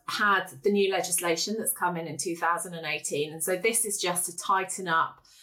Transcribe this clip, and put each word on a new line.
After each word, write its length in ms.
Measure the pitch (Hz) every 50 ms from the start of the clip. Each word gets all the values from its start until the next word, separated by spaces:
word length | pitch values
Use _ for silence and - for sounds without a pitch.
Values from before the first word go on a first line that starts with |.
| _ -
had 380 | - - 214 208 196 185 185 180 - - -
the 80 | 208
new 180 | 202 202 196 190
legislation 680 | 190 170 170 175 170 - 180 175 165 165 - 208 214 226
that's 160 | - - -
come 240 | - 185 175 175 170
in 100 | 165 170
in 100 | 170 -
two 200 | - 180 170 170
thousand 360 | 170 165 175 170 175 185 170
and 120 | 165 160
eighteen. 480 | 151 156 156 - - 170 143 151 151 156
And 100 | 165 -
so 140 | 185 180 180
this 260 | 180 220 233 226 -
is 160 | 214 202 -
just 260 | - 180 175 175 - -
to 100 | 170 -
tighten 500 | - - 196 190 190 185 - - 185 175
up, 320 | 165 160 143 - - - - - - -